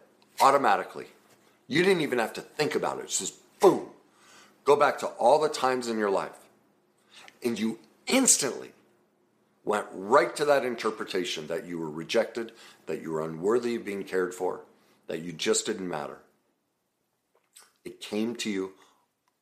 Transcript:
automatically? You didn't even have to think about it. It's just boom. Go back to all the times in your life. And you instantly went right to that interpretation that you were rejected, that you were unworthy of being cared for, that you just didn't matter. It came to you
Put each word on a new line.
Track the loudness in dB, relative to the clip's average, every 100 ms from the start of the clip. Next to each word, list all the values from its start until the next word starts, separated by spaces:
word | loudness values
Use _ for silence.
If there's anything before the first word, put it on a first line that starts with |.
| _ _ _ 4
automatically? | 4 6 4 2 -2 -10 -16 -18 _ _ _ _ -4
You | 2
didn't | 4 2
even | 0 -2
have | -2
to | -6
think | -8 -4 -2
about | 0 -2 -4
it. |
It's | -6 -6
just | -6 -12 _ 4
boom. | 6 6 -2 -18 _ _ -20 -20 -20 _
Go | 2 4
back | 4 2
to | -6
all | 2 4 4
the | 4
times | 0 0 0 -2
in | 0
your | 0
life. | 0 -2 -12 -20 _ _ _ _ _ _ -20 -20 -6
And | -4 -2
you | -4 -6 -14 _ 0
instantly | 4 4 4 0 -6 -12 -20 _ _ _ _ _ _ _ _
went | -2 -2 -2
right | -6 4 6 6 0
to |
that | 2 2 2
interpretation | -2 -4 -4 -4 -4 -4 -6 -6
that | -8 -6
you | -8
were | -8
rejected, | -8 -2 0 0 -4 -10 -14 -20 -16 -10
that | -8
you | -6
were | -4
unworthy | -4 -4 0 0 0 -4
of | -6
being | -8
cared | -4 -4 -4
for, | -4 -6 -6 -12 _ _ _ -10
that | -8
you | -8
just | -4 0 0 0
didn't | -4 -6
matter. | -6 -8 -12 _ _ _ _ _ _ _ _ _ _ _ _ _ -20 -20 _ -18
It | -14
came | -6 -4 -2 -4
to | -4
you | -4 -4 -10 _ _ _ _ _ _